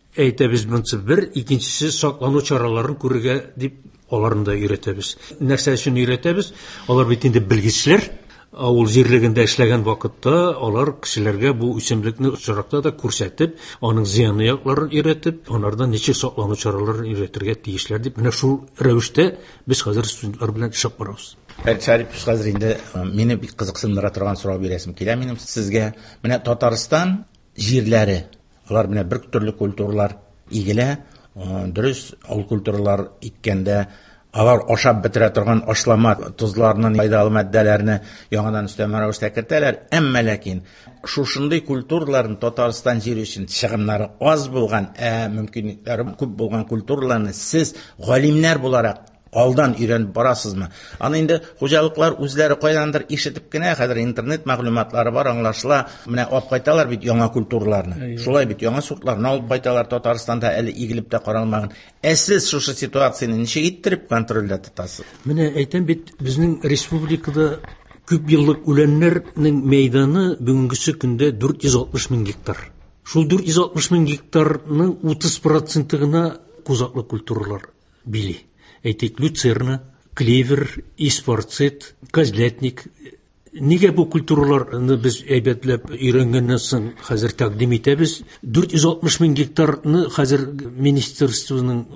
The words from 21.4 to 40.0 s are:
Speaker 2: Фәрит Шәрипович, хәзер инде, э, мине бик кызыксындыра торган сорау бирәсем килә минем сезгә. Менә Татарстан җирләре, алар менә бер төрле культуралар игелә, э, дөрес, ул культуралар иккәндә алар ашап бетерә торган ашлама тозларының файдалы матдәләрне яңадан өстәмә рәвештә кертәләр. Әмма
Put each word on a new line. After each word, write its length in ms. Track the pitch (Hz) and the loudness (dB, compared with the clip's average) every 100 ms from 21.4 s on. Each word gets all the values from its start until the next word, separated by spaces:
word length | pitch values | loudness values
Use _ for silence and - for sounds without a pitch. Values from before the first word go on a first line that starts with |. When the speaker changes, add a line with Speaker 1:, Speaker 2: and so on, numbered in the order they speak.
| - - | -20 -4
Speaker 2:
Фәрит 240 | 117 104 - | 0 0 4
Шәрипович, 400 | 117 117 - - | 2 2 -6 -2
хәзер 240 | 113 107 | 0 0
инде, 240 | 101 110 110 - | 0 0 -2 -6
э, 120 | 92 | -6
мине 320 | 92 101 113 110 | -4 0 2 0
бик 180 | 117 | -4
кызыксындыра 560 | - 98 - 110 98 98 | -8 -8 -4 -2 0 -2
торган 260 | 95 98 95 | -2 -4 -2
сорау 220 | 98 95 | -4 -2
бирәсем 400 | 95 90 90 - | -2 -4 -8 -6
килә 160 | 98 120 | -2 -2
минем 200 | 127 113 | -4 -8
сезгә. 560 | - 117 101 110 107 - - - | -8 -6 -2 0 -2 -6 -18 -8
Менә 180 | 113 123 | -2 -2
Татарстан 840 | 120 117 123 113 - 156 180 196 - _ _ - | -2 0 0 0 0 0 0 -2 -6 _ _ -6
җирләре, 680 | 101 127 110 113 104 90 87 - _ _ - | 0 2 4 2 2 0 -6 -18 _ _ -4
алар 220 | 107 95 | 0 0
менә 160 | 104 | -2
бер 180 | 90 104 - | -2 -6 -4
төрле 220 | 117 107 | -4 -2
культуралар 640 | 107 101 101 101 104 101 - - _ - | -2 -4 -2 -2 0 -2 -4 -20 _ -8
игелә, 480 | 110 98 107 127 143 - - _ 98 | -4 0 0 0 -2 -10 -20 _ -12
э, 300 | 92 95 92 | -8 -6 -4
дөрес, 460 | 90 131 127 - - - | -2 -2 -2 -10 -16 -8
ул 160 | 107 101 | -6 -4
культуралар 640 | 107 107 101 101 98 95 - | -4 -2 -2 0 0 -4 -10
иккәндә 640 | - - 110 95 95 101 98 - - - _ | -16 -8 -4 -2 0 -2 -2 -10 -20 -20 _
алар 280 | 110 113 120 - | 2 4 4 2
ашап 320 | 113 131 113 | 2 4 2
бетерә 300 | 98 107 110 | 2 2 2
торган 300 | 113 104 113 - | 2 2 2 2
ашлама 480 | 113 120 107 113 | 0 2 4 4
тозларының 800 | 101 - - 110 101 110 107 113 110 | 2 -4 -6 -4 2 2 4 2 2
файдалы 340 | 107 107 107 | 4 4 4
матдәләрне 640 | 107 98 110 107 104 107 101 - - - | 2 2 4 4 4 2 -2 -4 -20 -6
яңадан 400 | 107 107 107 101 | -4 -2 -2 -4
өстәмә 300 | - 104 107 | -4 -4 -2
рәвештә 300 | 107 104 107 | -2 -2 -4
кертәләр. 440 | 113 107 151 143 - - | -4 -2 0 0 -2 -2
Әмма 320 | 165 | 0